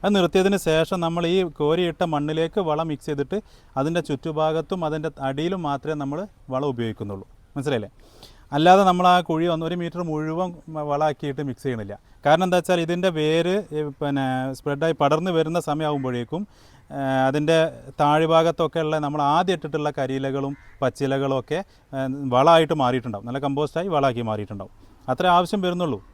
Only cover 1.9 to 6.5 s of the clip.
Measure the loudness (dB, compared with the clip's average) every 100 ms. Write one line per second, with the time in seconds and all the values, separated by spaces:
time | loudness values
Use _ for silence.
1.9 | 0 -2 -2 -2 -2 -2 -2 -2 -2 -2
2.9 | -6 -6 -6 -4 -6 -8 -20 -10 -4 0
3.9 | -2 -2 -6 -4 -2 0 0 -4 -4 -4
4.9 | -4 -6 -6 -6 -4 -4 -4 -4 -4 -4
5.9 | -6 -6 -6 -10 -14 -8